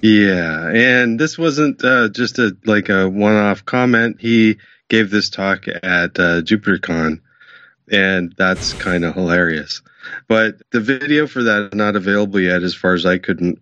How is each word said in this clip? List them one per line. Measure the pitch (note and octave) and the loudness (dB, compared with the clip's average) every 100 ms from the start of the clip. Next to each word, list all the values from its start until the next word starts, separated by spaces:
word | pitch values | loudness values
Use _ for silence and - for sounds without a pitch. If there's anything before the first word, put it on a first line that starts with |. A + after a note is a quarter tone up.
Yeah, | A2 G#2+ G2+ F#2 E2 D#2+ E2 | 4 4 4 0 -2 -4 -2
and | A2+ B2+ B2+ B2 A2+ | 2 4 4 2 0
this | D#3 - | -2 -2
wasn't, | E3 C#3+ D3+ - | -2 2 0 0
uh, | B2+ B2+ A2 | 0 2 2
just | G#2 A#2+ - | -2 -4 0
a, | A2 F#2 | -2 0
like, | - G#2 G2 | 0 0 2
a | G2 F#2+ | 0 0
one-off | G2 G#2 G#2+ G#2 F#2+ | 2 2 4 2 -2
comment. | - B2+ B2 A#2 A#2 - | -2 0 2 2 0 -2
He | A#2 A#2 A2 G#2 - _ - | 0 4 4 2 -8 _ -2
gave | A2+ G2+ | 0 2
this | G#2 - | 0 -2
talk | - F#2+ F#2+ - E2+ | -4 -4 -4 -6 -8
at, | F#2 F2+ F2 - | -2 -2 0 0
uh, | F2 E2+ | 0 0
JupyterCon, | D#2+ A2 G#2 F#2 - E2 D#2+ D#2+ _ _ - - - _ - | 0 -2 0 -2 -2 -2 -2 -4 _ _ -20 -20 -20 _ -4
and | G#2 F#2+ F#2+ F2 - | 0 2 0 -4 -2
that's | F#2 F#2 - | 0 0 -4
kinda | - F#2+ F2 E2+ | -6 -4 -2 -2
hilarious. | E2+ F2 F2 E2+ D#2 D2 - - _ - - - | -2 0 0 0 -2 -8 -14 -16 _ -18 -14 -2
But | A2 A2 G2+ _ | 0 0 -4 _
the | A#2+ | -4
video | G#2+ C3 C#3+ D3 D3+ | -2 -2 0 0 0
for | C3 | -2
that | A#2 G#2 | 0 0
is | G2+ | -2
not | G#2 G#2 G#2 | -2 -2 -2
available | F#2 G2+ G#2 G2 | 0 0 0 0
yet, | F#2 F2+ | 0 0
as | F2+ | -2
far | - F#2 | -2 -2
as | F2+ | 0
I | F2+ F2+ | 0 0
couldn't, | - E2+ F2 - | -2 -4 -4 -4